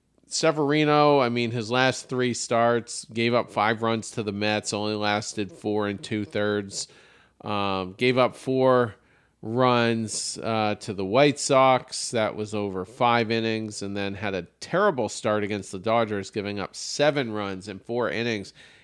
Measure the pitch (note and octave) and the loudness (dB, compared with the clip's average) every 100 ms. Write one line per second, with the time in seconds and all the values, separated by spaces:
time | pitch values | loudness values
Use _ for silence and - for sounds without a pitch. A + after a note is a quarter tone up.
0 | _ _ - - D#3+ D3+ C#3 D3+ D3+ D3 | _ _ -10 0 0 2 2 4 4 6
1 | D3 C#3+ A#2+ A#2+ A#2 A#2+ G#2+ B2+ C3 - | 6 6 4 0 -2 -2 -2 2 2 0
2 | - B2+ B2+ A2+ - A#2 A#2+ A#2+ - - | -6 -2 0 -2 0 2 4 2 -2 -12
3 | - A2+ A#2 A#2+ - A2+ G#2 A2 A2+ A2+ | -8 -2 2 2 0 0 2 2 0 -2
4 | - - G#2 G2+ G#2+ G#2+ - G#2 G#2+ G#2+ | -4 -6 -6 -2 0 0 -2 -4 -4 -2
5 | G#2 G#2 - - G2 - G#2+ G#2 G#2 G2+ | 0 0 -2 -6 -6 -4 -2 0 -2 -4
6 | - G#2+ G2+ G#2+ G#2 G#2 G2 - - - | -6 -6 -4 -2 0 -2 -4 -10 -12 -14
7 | - _ _ _ G#2 G#2 G2 F#2+ F#2 G2 | -20 _ _ _ -6 -2 -2 -2 -4 0
8 | B2 B2+ A#2+ - - C3 C3 B2+ A#2+ - | 0 4 2 0 -4 2 4 4 2 -4
9 | _ _ _ _ A2 A#2+ B2+ A#2+ A#2 A2+ | _ _ _ _ -6 2 4 4 2 0
10 | G#2+ - - - G#2+ A2 G#2+ G#2+ - G2 | -2 -6 -8 -6 -4 0 0 -2 -6 -6
11 | F#2+ A#2+ D3 C3+ - C3+ C3 B2+ - - | 0 4 4 4 2 4 6 4 0 -10
12 | - A#2+ G#2+ G2+ G#2 G#2 G2+ F#2 F#2 - | -4 0 -2 -2 -6 -4 -4 -4 -8 0
13 | A#2+ A#2 A2 A2+ A2+ A2 A2 - G2+ G2+ | 4 4 2 0 0 -2 -6 -8 -6 -4
14 | G2 G2 G#2 F#2+ E2+ _ - F3 G#3 C3 | -4 -4 -4 -4 -8 _ -4 0 2 0
15 | G#2 - A2+ G#2+ G2+ G#2 - F#2+ G#2+ A#2 | -4 -4 0 0 0 -4 -6 -6 0 2
16 | A2 G2+ F#2+ A2 G2+ G2+ F#2 - - - | 2 -2 -4 -6 -6 -6 -8 -8 -8 2
17 | D3 C#3+ A#2 G#2+ G2 F#2 G2+ F#2+ - A#2+ | 2 2 -4 -4 -6 -6 -10 -14 -6 -4
18 | G#2+ F#2+ A#2+ G#2+ F#2+ - - - | -2 -2 -2 -4 -6 -16 -20 -20